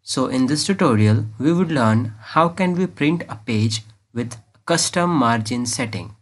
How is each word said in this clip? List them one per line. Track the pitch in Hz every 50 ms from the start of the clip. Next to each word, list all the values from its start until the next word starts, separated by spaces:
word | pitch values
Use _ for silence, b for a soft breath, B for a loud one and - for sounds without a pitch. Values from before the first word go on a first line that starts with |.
So | _ - - 131 127
in | - 131 131 131
this | 123 151 151 -
tutorial, | - 196 190 190 147 113 104 107 107 107 110 110 - - -
we | 127 156 170
would | 175 185 160
learn | 160 135 113 110 110 113 110 110 - -
how | - - - 156 165 170
can | 170 - 185 180 180
we | 175 185
print | 180 - - 143 151 165 170 - -
a | 117
page | - - - 113 107 110 110 107 - - - _ _ _ _ _
with | 117 120 120 - - _ _ _ _ _
custom | - 170 165 - - - 180 175 180
margin | 170 143 123 117 117 113 110 110 127 120 120
setting. | 120 - - 123 110 104 90 - 107 - _